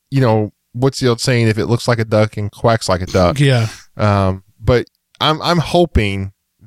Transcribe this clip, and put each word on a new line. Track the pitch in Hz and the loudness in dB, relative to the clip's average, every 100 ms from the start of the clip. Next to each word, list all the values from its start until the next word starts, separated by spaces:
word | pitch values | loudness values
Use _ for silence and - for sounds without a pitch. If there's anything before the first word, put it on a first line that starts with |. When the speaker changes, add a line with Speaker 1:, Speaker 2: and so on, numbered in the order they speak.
| - | -2
Speaker 1:
you | 135 | 0
know, | 127 110 104 _ _ | 2 2 -2 _ _
what's | 120 131 - | -2 -2 0
the | 127 | -2
old | 117 | 0
saying? | - 123 113 | 0 0 2
If | 107 | 0
it | 82 | -2
looks | 117 - | -2 -2
like | 113 | -2
a | |
duck | 110 107 107 - | 0 0 0 -2
and | 104 | -10
quacks | - 120 113 - | -2 0 0 0
like | 92 | -4
a | 90 | -2
duck. | 98 90 85 | 0 2 2
Speaker 2:
Yeah. | 143 127 113 - - - | 2 2 -2 -6 -18 -4
Speaker 1:
Um, | 107 101 95 95 _ _ | 0 2 0 -4 _ _
but | 110 123 - _ _ - | 0 0 0 _ _ -4
I'm, | 139 156 | -2 -2
I'm | 131 175 | 0 0
hoping | 143 170 175 - 104 98 98 - _ _ | 0 0 2 0 -2 -4 -8 -12 _ _